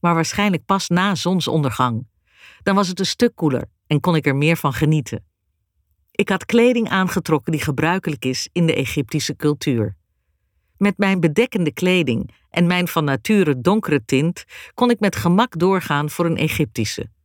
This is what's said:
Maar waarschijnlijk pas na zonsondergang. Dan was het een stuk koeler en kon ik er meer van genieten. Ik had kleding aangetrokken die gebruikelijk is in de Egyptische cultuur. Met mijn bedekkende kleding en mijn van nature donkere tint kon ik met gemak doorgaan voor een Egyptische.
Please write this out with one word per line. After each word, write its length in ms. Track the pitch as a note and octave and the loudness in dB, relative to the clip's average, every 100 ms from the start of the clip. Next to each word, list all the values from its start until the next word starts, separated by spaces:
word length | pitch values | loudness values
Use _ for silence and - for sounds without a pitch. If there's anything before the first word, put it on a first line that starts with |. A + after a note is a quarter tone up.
Maar 140 | F3 | 2
waarschijnlijk 500 | E3 D#3+ - G#3 F3 | 2 0 0 0 0
pas 240 | _ G3 - | _ -2 2
na 260 | F3 G3 | 0 2
zonsondergang. 920 | F3+ F3+ F#3 B2+ D#3+ C#3 A2 B2+ A2 - _ _ _ - - | 0 0 0 0 0 0 0 -2 -2 -8 _ _ _ -20 -6
Dan 120 | - | 0
was 140 | G3 F#3+ | 2 0
het 100 | F3+ | -2
een 80 | F#3+ | -4
stuk 280 | - A#3+ | 2 0
koeler 300 | - D#3 B2+ - _ _ | 2 0 0 -6 _ _
en 140 | D3 | -2
kon 160 | F3+ D#3+ | 2 0
ik 100 | D3+ | 0
er 100 | C3+ | 0
meer 200 | D3+ E3 | 2 2
van 160 | D3 | -2
genieten. 520 | B2 D3+ D#3 A#2+ - _ _ _ _ _ _ _ _ _ | 0 0 0 -2 -10 _ _ _ _ _ _ _ _ _
Ik 180 | - - | -4 -2
had 180 | F#3+ - | -2 0
kleding 420 | A#3 A#3+ A#3+ A3+ | 2 4 2 0
aangetrokken 640 | F#3+ F#3 - - D#3 - | 0 0 -2 0 -2 0
die 80 | D#3 | -4
gebruikelijk 640 | - C3 D#3 F#3 - C#3+ | -2 -2 0 0 -2 -4
is 240 | C3 B2+ - | -4 -6 -6
in 140 | - E3 | -2 0
de 80 | |
Egyptische 640 | - B2+ - B2+ G#2 - - | 0 -2 -4 -4 -4 -6 -4
cultuur. 600 | D3+ D3 - A#2+ G#2+ G2+ _ _ _ _ _ _ _ _ | -2 -2 -2 -2 -2 -6 _ _ _ _ _ _ _ _
Met 220 | G3+ G3 | -2 2
mijn 220 | G3+ F#3+ | 2 2
bedekkende 520 | E3 D3+ B3 G#3 D#3+ | 2 2 0 0 -2
kleding 640 | - F3+ F#3 C#3+ A#2+ - _ _ | 0 0 2 2 -2 -4 _ _
en 160 | - F3 | 0 2
mijn 220 | F3+ F3+ | 2 0
van 160 | - | -2
nature 560 | D3 C3+ - G#3+ E3 C3 | 0 -2 0 2 2 2
donkere 440 | A#2+ G#3+ - D3 | 2 0 2 -2
tint 400 | - C3 D#3+ F3 - - - | 2 0 0 -4 -12 -20 -20
kon 160 | - A#3+ | -2 0
ik 100 | A#3+ | 2
met 160 | G#3 - | 0 0
gemak 420 | E3+ F3+ B3 E3 | 0 2 2 0
doorgaan 520 | F3+ F#3+ - C#3+ D3+ | 0 0 0 -2 -2
voor 160 | - E3+ | -2 -2
een 100 | E3 | 0
Egyptische. 760 | D#3 - D3+ - G#2+ - - _ | -2 -2 -4 -2 -6 -6 -12 _